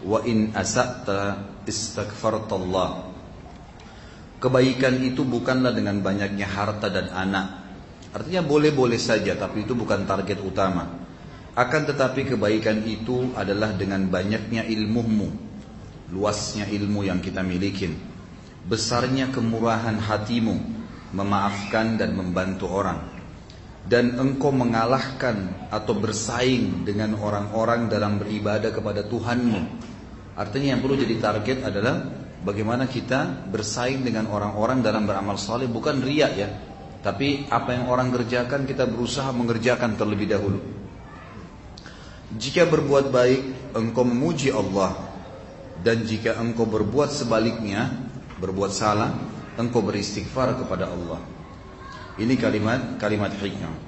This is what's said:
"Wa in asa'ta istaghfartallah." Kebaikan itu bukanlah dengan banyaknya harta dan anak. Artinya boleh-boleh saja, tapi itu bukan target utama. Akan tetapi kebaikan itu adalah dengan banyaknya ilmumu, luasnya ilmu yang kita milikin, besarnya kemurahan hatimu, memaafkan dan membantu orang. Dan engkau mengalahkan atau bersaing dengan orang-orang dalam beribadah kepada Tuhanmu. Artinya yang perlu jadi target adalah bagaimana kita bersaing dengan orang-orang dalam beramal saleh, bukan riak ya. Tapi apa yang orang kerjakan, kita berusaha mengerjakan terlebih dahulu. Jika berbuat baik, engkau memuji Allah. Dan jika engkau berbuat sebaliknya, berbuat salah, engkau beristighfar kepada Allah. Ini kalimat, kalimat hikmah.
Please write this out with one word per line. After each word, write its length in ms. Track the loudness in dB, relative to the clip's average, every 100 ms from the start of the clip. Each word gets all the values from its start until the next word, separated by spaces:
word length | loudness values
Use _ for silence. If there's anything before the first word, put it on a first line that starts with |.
| 2
"Wa 160 | 2 4
in 240 | 4 4
asa'ta 880 | 2 0 2 0 -2 -2 -2 0 -4 -6 -10 -6
istaghfartallah." 1500 | -6 -4 -4 -6 -2 0 0 -2 -2 0 2 0 -2 -10 -12 -14 -16 -16 -16 -18 -18 -18 -18 -18 -18 -18 -2
Kebaikan 640 | 2 6 6 6 2 4
itu 240 | 2 0 0
bukanlah 480 | 0 2 2 4
dengan 320 | 2 0 0 0
banyaknya 400 | 0 0 -2 -4
harta 480 | -2 -2 0 0
dan 160 | 0 -2
anak. 560 | -2 0 0 -2 -8 -14 -16 -16 -16 -10
Artinya 320 | -8 -2 0 4
boleh-boleh 560 | 6 6 6 4 4
saja, 320 | 2 2 2
tapi 320 | 0 -2 -2 -2
itu 80 |
bukan 320 | -2 0 0 2
target 320 | 0 0 -2 -2
utama. 560 | 2 2 2 -2 -8 -12 -14 -16 -16 -8 0
Akan 320 | 2 2 0
tetapi 400 | 2 2 2 0
kebaikan 560 | 2 2 2 2 0 0
itu 480 | -4 -2 0 0
adalah 400 | -2 0 0 0
dengan 320 | 0 0 0 2
banyaknya 640 | 0 0 -2 0 -2 0
ilmumu, 640 | 0 2 2 2 2 0 -4 -10 -14 -14 -16 -16 -16 -10
luasnya 560 | 0 0 0 -2 -4 -2
ilmu 380 | 0 0 0 0
yang 160 | 0
kita 180 | -2 -2
milikin, 540 | 0 0 0 0 -4 -4 -10 -14 -16 -16 -18 -14 -4
besarnya 640 | -2 0 2 2 2 0
kemurahan 680 | 0 0 2 2 2 2 0
hatimu, 600 | 0 0 0 2 2 0 -2 -8 -8 -12 -8 -4
memaafkan 800 | 0 2 2 -2 -2 0 2 2
dan 220 | 0 0
membantu 500 | 0 0 0 -2 -2
orang. 320 | 0 0 -2 -6 -12 -14 -16 -16 -18 -16 -14 2
Dan 320 | 4 4 2
engkau 320 | 0 2 2
mengalahkan 1200 | 2 2 2 4 2 0 -2 -2 0 -4 -6 -6
atau 240 | -6 0
bersaing 880 | 0 0 -2 -2 2 4 4 2 0
dengan 320 | -2 0 0 0
orang-orang 640 | 0 0 -2 0 2 2 2
dalam 320 | 2 2 0
beribadah 560 | 0 0 0 2 0
kepada 320 | 0 -2 -2 -2
Tuhanmu. 560 | -2 0 2 2 2 -2 -6 -12 -14 -14 -16 -14 -8
Artinya 380 | -4 0 2
yang 80 | 2
perlu 160 | 2 2
jadi 180 | 2 2
target 360 | 2 0 0 -2 0
adalah 320 | 0 2 0 -2 -10 -12 -6
bagaimana 480 | -4 -2 0 0 0
kita 560 | -2 0 0 0 -4 -4
bersaing 560 | -4 -2 -2 0 0
dengan 240 | 0 0 0
orang-orang 480 | 0 0 0 2 4
dalam 240 | 4 2 2
beramal 320 | 0 0 -2
saleh, 320 | -2 -2 0
bukan 320 | 0 0 0
riak 320 | 2 4 4
ya. 160 | 2 -2 -4 -12 -14 -14 -6 -4
Tapi 400 | 0 0 0 0
apa 320 | 0 2 -2
yang 80 | 2
orang 240 | 2 4
kerjakan, 560 | 2 2 0 0 0 -2
kita 240 | 2 0
berusaha 400 | 2 -2 0 -2
mengerjakan 640 | 0 2 2 4 4 2
terlebih 400 | 2 0 2 2
dahulu. 240 | 2 2 0 -2 -10 -12 -14 -16 -16 -16 -16 -16 -16 -16 -16 -16 -16 -16 -16 -12
Jika 320 | -6 0 4 6
berbuat 480 | 6 6 4 6
baik, 280 | 6 6 6 2 -6 -6 -2
engkau 240 | 0 4
memuji 480 | 4 4 2 2 2
Allah. 480 | 2 2 2 2 0 -8 -12 -14 -14 -16 -16 -14 -2
Dan 320 | 2 2 2
jika 320 | 0 0 0
engkau 240 | 0 0 2
berbuat 480 | 2 2 2 2
sebaliknya, 800 | 0 2 4 4 0 -2 0 -2 -2 -8 -10 -14 -6
berbuat 320 | -4 0 0
salah, 400 | 2 4 4 2 -2 -6 -10 -12 -2
engkau 280 | 2 2
beristighfar 720 | 2 0 -2 -4 -4 0 0 0
kepada 320 | -2 -2 -2
Allah. 280 | -4 -6 -8 -10 -14 -14 -16 -16 -16 -14 -14 -14 -2
Ini 180 | 2 4
kalimat, 560 | 4 2 2 2 -2 -2
kalimat 320 | 0 2 0 -2
hikmah. 400 | -4 -4 -6 -8